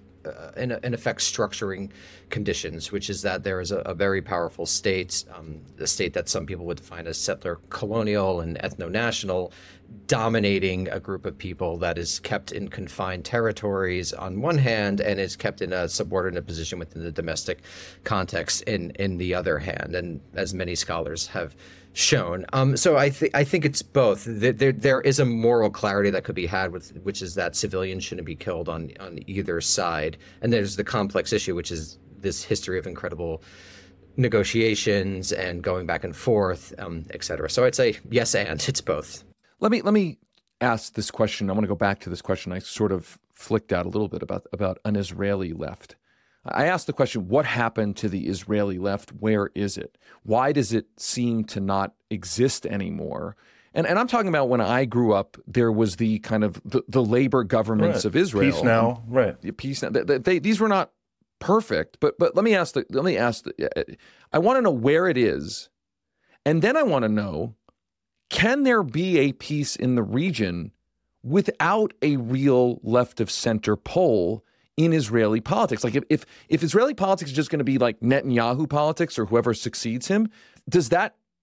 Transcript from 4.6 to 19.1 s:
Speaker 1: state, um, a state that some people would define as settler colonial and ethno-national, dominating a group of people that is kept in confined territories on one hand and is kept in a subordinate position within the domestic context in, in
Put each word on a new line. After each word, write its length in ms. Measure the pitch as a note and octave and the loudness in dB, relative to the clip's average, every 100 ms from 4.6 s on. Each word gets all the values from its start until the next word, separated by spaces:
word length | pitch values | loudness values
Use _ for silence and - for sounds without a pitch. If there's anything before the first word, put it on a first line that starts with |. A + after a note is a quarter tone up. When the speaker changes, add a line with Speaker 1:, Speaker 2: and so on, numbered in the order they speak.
| E2+ | -4
Speaker 1:
state, 600 | - G#2+ F#2 F#2 - - F2+ | -2 0 -2 -2 -6 -8 -12
um, 240 | D#2+ D2+ C2+ - | -14 -14 -16 -8
a 80 | D2+ | -4
state 260 | - F#2 | -2 -2
that 160 | D#2+ E2+ | -2 -2
some 160 | - D#2+ | -4 -4
people 200 | F2+ E2+ | -8 -8
would 100 | F2 | -8
define 300 | - E2+ E2 | -10 -14 -10
as 100 | D#2 | -6
settler 420 | - F#2 F#2 E2+ - | -4 -4 -6 -8 -10
colonial 720 | - G#2 A2 G#2+ G#2 F#2+ F2+ | -8 -4 -2 0 2 2 0
and 200 | E2 E2 | -4 -6
ethno-national, 920 | - - E2+ G2 A#2 A2+ G2 F2+ F2 - - - - - - | -6 -8 -6 -4 -2 -4 -4 -4 -4 -8 -20 -20 -20 -10 -2
dominating 800 | B2+ A2+ A2+ G2+ G2 F#2+ F#2 F#2 | 0 2 2 2 2 2 -2 -4
a 140 | - | -6
group 240 | - F#2+ G2 | -8 -8 -8
of 120 | D2 | -10
people 400 | F#2+ F2 F2+ E2 | -12 -6 -4 -2
that 200 | F2 E2+ | -2 -2
is 220 | E2+ - | -4 -6
kept 340 | - G#2 - | -4 -6 -4
in 160 | - G2+ | -10 -10
confined 560 | - - - F#2 F#2 E2 | -10 -12 -6 -6 -6 -4
territories 880 | A#2 A2+ G2+ G#2 G2 F#2 F2+ F2 | 0 0 0 -2 0 0 -2 -4
on 260 | - F#2 F#2 | -8 -8 -4
one 180 | C#3 D#3+ | 0 2
hand 440 | C3 A2+ G2+ G2+ | 2 2 0 0
and 180 | G2 G2 | 0 0
is 160 | F#2+ - | -2 -4
kept 260 | G#2+ - | -6 -4
in 120 | F2+ | -4
a 160 | F#2 E2+ | -2 -2
subordinate 580 | - D#2 F#2 F#2 F2 - | -4 -2 -2 -2 -4 -6
position 320 | E2 D#2+ F2+ | -8 -8 -8
within 240 | E2+ E2 | -10 -10
the 80 | E2+ | -10
domestic 480 | D#2 E2 D#2 - F2 - - - - - | -6 -6 -6 -6 -8 -10 -20 -20 -12 -4
context 560 | G#2 F#2 F2 E2 - | -2 -2 -4 -4 -4
in, 280 | - G#2 F2 | -2 -4 -4
in 260 | - G2 | -4 -4